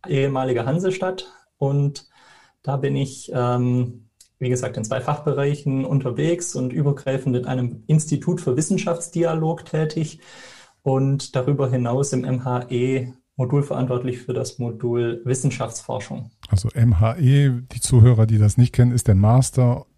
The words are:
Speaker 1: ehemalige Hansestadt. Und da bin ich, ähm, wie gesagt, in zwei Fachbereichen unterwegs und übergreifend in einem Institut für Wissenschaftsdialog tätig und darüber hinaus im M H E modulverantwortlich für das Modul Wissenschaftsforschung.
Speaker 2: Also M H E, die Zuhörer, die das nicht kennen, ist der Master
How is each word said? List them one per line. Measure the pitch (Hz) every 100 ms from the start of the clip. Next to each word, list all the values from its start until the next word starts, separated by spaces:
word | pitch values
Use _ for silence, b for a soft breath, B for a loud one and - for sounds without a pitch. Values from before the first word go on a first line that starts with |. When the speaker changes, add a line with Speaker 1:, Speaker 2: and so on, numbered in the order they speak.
| -
Speaker 1:
ehemalige | 135 139 135 131 120
Hansestadt. | 117 165 185 180 185 185 - B _ _
Und | 139 143 143 139 b b b b b b
da | - 139
bin | 139
ich, | 139 135 - -
ähm, | 127 123 123 123 123 123 - _ _ _ _
wie | 123
gesagt, | 123 123 -
in |
zwei | 110 120
Fachbereichen | 120 147 - 139 143 143 147 135 131
unterwegs | 143 127 110 156 170 -
und | 127 127
übergreifend | 139 143 139 - 135 135
in | 123 123
einem | 127 123 - -
Institut | 156 151 143 - 180
für | -
Wissenschaftsdialog | 123 156 190 - 170 - 170 170 160 160 160
tätig | - 156 156 165 151 - B B B B B B
und | - 131 135 139 - 135
darüber | 127 139 131
hinaus | 127 120 127 139
im | 131
M | 123 127
H | 127 123 123
E | 123 127 131 123 - _ -
modulverantwortlich | 123 143 143 127 127 123 127 120
für | -
das | 120 120 -
Modul | 120 110 120 120 117 113
Wissenschaftsforschung. | 123 127 143 - 113 - - 120 - - - _ -
Speaker 2:
Also | 98 117
M | - 120 90
H | 107 175
E, | 131 143 143 123 127
die | -
Zuhörer, | - 123 117 113 110
die | 110
das | 104 110
nicht | 123
kennen, | - 123
ist | 120 -
der |
Master | 98 104 120 127 - 123 131 -